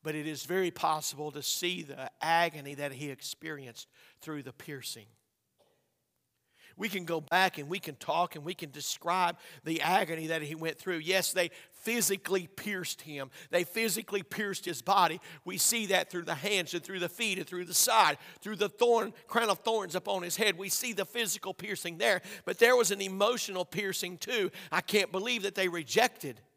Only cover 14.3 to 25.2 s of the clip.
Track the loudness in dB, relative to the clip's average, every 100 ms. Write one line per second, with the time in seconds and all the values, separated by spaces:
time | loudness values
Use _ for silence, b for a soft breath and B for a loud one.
14.3 | -4 -4 -4 -6 -6 2 6 6 2 B
15.3 | -14 -10 2 2 2 2 2 2 -6 -4
16.3 | -4 0 0 0 -6 -6 -4 -4 -2 -2
17.3 | -2 -4 -8 -2 2 4 8 6 4 B
18.3 | B -8 -2 -2 4 4 4 2 -8 -2
19.3 | 0 2 2 2 0 0 -4 -2 -4 -2
20.3 | 2 2 2 -2 -2 -2 -4 -4 -2 -2
21.3 | -2 -6 -8 -6 -6 -6 0 2 2 B
22.3 | B -6 6 8 8 4 2 -2 2 2
23.3 | 2 -2 -4 -4 -4 -4 -4 -6 -8 -2
24.3 | 0 0 B -2 -2 2 2 2 0